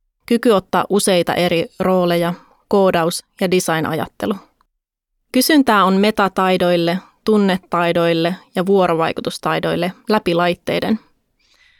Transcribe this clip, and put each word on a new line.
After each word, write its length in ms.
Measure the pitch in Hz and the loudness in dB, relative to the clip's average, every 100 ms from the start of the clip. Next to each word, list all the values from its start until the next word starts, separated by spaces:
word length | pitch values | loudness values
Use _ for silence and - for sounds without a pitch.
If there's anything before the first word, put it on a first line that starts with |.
| _ _ - | _ _ -2
kyky 240 | 233 247 | 0 2
ottaa 360 | 196 - 180 - | 2 0 -4 -2
useita 440 | 202 202 180 170 | -2 0 0 0
eri 320 | - 175 165 - - | 0 0 0 -4 -4
rooleja, 540 | 190 185 175 170 170 175 - _ - | 0 0 2 0 -2 -6 -12 _ -4
koodaus 580 | 202 190 180 165 175 - - | 0 2 2 0 -4 -10 -6
ja 100 | 190 | -2
designajattelu. 800 | 180 175 160 - 156 - - - 196 - _ _ _ _ _ _ _ _ | 0 0 -2 -4 -6 -8 -8 -8 -8 -10 _ _ _ _ _ _ _ _
Kysyntää 540 | 254 254 311 262 214 190 | 0 2 2 4 2 2
on 80 | |
metataidoille, 1080 | 190 208 214 196 - 185 185 180 175 170 180 - _ | 2 2 0 -2 0 0 2 2 0 0 -4 -6 _
tunnetaidoille 1120 | - 214 196 185 - 170 170 170 170 165 170 185 - - | 0 2 2 0 -4 -2 0 0 0 0 -2 -4 -8 -4
ja 100 | 180 | 0
vuorovaikutustaidoille 1300 | 196 180 165 165 - - - 170 160 170 165 175 - - | 2 2 0 -2 -4 -8 -6 -4 -4 -2 -2 -4 -6 -2
läpi 240 | 214 180 | -2 0
laitteiden. 640 | 170 175 175 - 170 175 220 _ _ _ _ _ _ _ _ | 0 0 -2 -4 -4 -4 -6 _ _ _ _ _ _ _ _